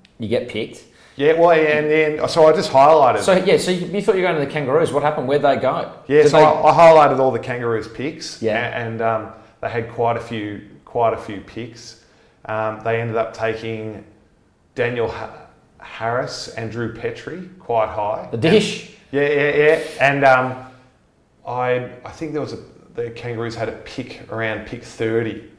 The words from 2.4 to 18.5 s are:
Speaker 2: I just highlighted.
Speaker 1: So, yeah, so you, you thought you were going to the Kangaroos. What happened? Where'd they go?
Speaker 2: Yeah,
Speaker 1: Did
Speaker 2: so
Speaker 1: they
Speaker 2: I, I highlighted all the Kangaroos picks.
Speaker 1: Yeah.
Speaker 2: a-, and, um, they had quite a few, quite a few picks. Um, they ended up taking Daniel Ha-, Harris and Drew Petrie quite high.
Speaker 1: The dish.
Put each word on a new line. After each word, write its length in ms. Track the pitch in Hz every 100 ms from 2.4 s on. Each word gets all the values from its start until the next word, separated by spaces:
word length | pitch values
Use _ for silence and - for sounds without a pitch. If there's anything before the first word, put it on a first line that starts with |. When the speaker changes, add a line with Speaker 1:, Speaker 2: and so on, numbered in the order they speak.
| 156
Speaker 2:
I 80 |
just 160 | 160 -
highlighted. 520 | 135 143 160 131 110
Speaker 1:
So, 140 | 98 185
yeah, 220 | 185 160
so 140 | 180
you, 160 | 180 170
you 160 | 196
thought 100 | 202
you 80 | 190
were 60 | 180
going 120 | 160
to 60 | 139
the 60 |
Kangaroos. 400 | 151 127 151 151
What 100 | 139
happened? 260 | 147 156 127
Where'd 140 | 143
they 140 | 143 127
go? 360 | 127 160 - - -
Speaker 2:
Yeah, 140 | 147
Speaker 1:
Did 80 | 147
Speaker 2:
so 80 | 156
Speaker 1:
they 60 |
Speaker 2:
I, 260 | 151 156 151
I 20 |
highlighted 460 | 151 165 160 143 131
all 140 | 131
the 80 | 117
Kangaroos 480 | - 123 117 113 -
picks. 520 | - 135 - - -
Speaker 1:
Yeah. 280 | 110 110 120
Speaker 2:
a-, 180 | 120 113
and, 160 | 113
um, 320 | 113 110 104 - - -
they 80 | 110
had 220 | 117 113
quite 260 | - 117 113
a 40 |
few, 420 | - 113 104 101 - - -
quite 300 | 120 113 110
a 20 |
few 240 | - 101
picks. 640 | - 113 120 - - - _ _ _ _ -
Um, 360 | 110 110 107
they 180 | 117 117
ended 140 | 117 110
up 180 | 113
taking 720 | - 113 110 113 110 110 101 - _ _ _ _ _ _ -
Daniel 320 | 120 120 110
Ha-, 400 | - 113 - - _ _ _
Harris 720 | - - 117 120 139 - -
and 220 | - 110
Drew 220 | 113 113
Petrie 560 | - 123 - 131 170 180 -
quite 320 | - 117 107
high. 380 | 107 104 143 185
Speaker 1:
The 80 | 113
dish. 520 | 131